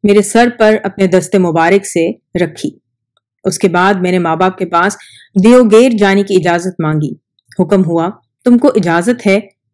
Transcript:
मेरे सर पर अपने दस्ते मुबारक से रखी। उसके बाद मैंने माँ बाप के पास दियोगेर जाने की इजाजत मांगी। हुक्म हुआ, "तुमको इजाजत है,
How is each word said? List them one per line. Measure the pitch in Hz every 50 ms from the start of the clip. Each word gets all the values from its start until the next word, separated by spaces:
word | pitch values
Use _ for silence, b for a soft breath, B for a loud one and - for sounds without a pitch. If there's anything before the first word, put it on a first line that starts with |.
| -
मेरे | 202 202 208 202
सर | - - 226 240 240
पर | 240 - 220 214 220
अपने | 214 - 202 - - 196 185
दस्ते | 180 185 175 - - 196
मुबारक | 185 170 160 165 165 170 190 196 190
से | - - 165 165 175 - - _ _ _
रखी। | 170 175 156 156 - - - - _ _ _ _ _ _ _ _ _ _ _ _ _ _
उसके | 190 - - - 185
बाद | 165 175 180 196 208 185 180
मैंने | 180 185 180
माँ | 170 165 165 165
बाप | 185 190 185 -
के | 185
पास | 175 175 170 175 202 - b b b b b b b b 196
दियोगेर | 185 226 247 254 247 214 208 220 247 269 233
जाने | 202 208 196 196 202 202
की | 202 196
इजाजत | 185 156 175 170 175 175 185 180 -
मांगी। | 160 151 156 156 151 - - - _ _ _ _ _ _ _ -
हुक्म | 185 151 202 190 185
हुआ, | 160 170 165 165 180 - - _ _ _ _ _
"तुमको | 247 240 240 - - -
इजाजत | - 165 175 165 170 175 226 240 - -
है, | 190 196 208 196 - _ _ _ _